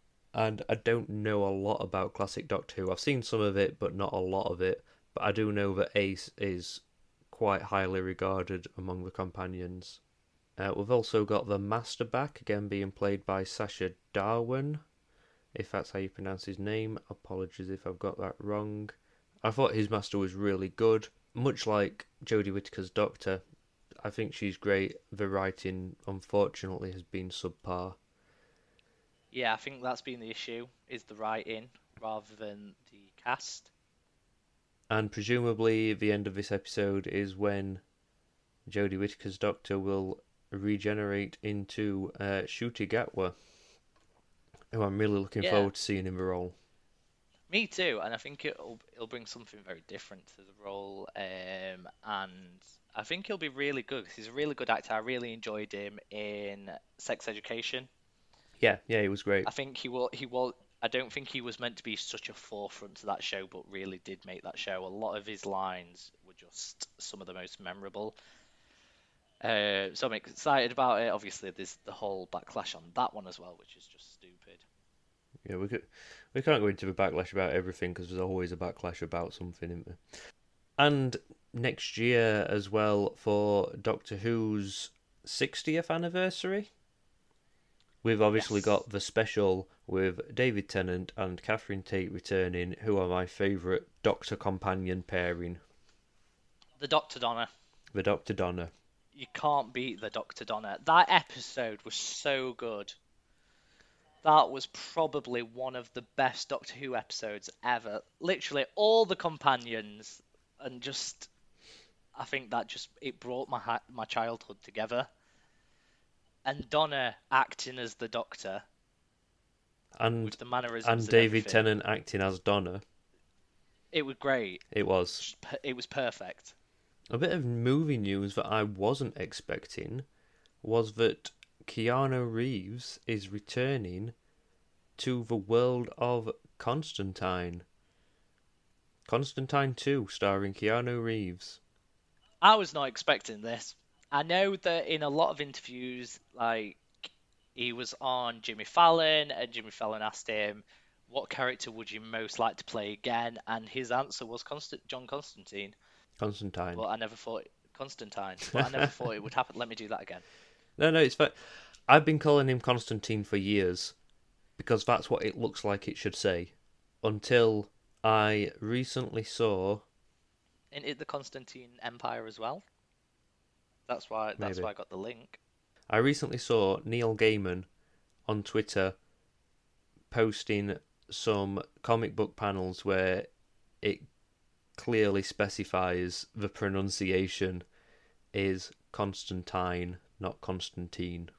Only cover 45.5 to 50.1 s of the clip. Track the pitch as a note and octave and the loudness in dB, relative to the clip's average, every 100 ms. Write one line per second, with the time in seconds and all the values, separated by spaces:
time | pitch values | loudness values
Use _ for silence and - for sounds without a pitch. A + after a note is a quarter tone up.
45.5 | G#2 G2+ - - G2 F#2 F#2 F#2 F2+ F2+ | 4 4 0 -2 -2 -2 -4 -2 -2 -4
46.5 | - _ _ _ _ _ _ _ _ _ | -10 _ _ _ _ _ _ _ _ _
47.5 | G3 G#3+ - F3+ G#2+ F#2+ A2+ C#3+ C#3+ D3 | -2 -2 0 0 0 -2 -6 -10 -8 -8
48.5 | - E2+ A#2 _ A#2+ A#2 A#2+ A2+ A#2+ A2 | -8 -12 -16 _ -14 -12 -10 -12 -16 -16
49.5 | G#2 F#2 E2 - G2 - | -18 -14 -14 -12 -14 -14